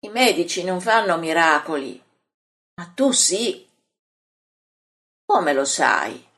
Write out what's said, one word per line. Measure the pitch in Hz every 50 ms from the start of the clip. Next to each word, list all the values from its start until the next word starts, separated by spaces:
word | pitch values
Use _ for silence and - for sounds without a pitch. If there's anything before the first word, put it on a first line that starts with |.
I | - 208
medici | 214 233 262 240 196 165 170 170 - 185 170
non | 185 185 180 185
fanno | 226 220 226 214 196 170
miracoli, | 165 165 160 160 165 170 160 151 147 - - 160 147 135 127 - - _ _ _ _ _ _ _ _ _ _ _ _ _ _ _
ma | - 175 - -
tu | - 262 277
sì." | - - - - 175 202 233 220 - - - _ _ _ _ _ _ _ _ _ _ _ _ _ _ _ _ _ _ _ _ _ _ _ _ _ _ _ _ _ _ _ _
"Come | _ 415 - - 294 -
lo | - 139
sai?" | 139 - - 151 123 104 82 69 - - - - _ _